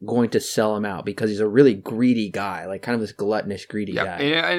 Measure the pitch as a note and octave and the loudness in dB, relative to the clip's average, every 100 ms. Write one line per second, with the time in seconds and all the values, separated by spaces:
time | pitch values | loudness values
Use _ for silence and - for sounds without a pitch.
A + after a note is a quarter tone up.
0 | G#2 A#2+ A2+ A2 - - G#2+ G#2 G#2 F2+ | -2 0 2 0 0 0 2 0 -2 -4
1 | G#2 G2+ A2 G#2 G#2+ A#2 C#3 G2 - A2+ | -6 -2 -2 0 2 6 6 6 -2 0
2 | B2 A#2 G2+ G2 G2+ E2+ F2+ F#2+ A#2+ A#2 | 2 2 0 -4 -4 -6 -8 -8 -2 -2
3 | G#2 - G#2 G#2+ G2+ G2 - G#2+ G2+ A#2 | -2 -4 -2 -2 -2 -8 -6 -6 -4 -2
4 | F#2+ F2 C#3+ E3 E3 | -2 -2 0 0 0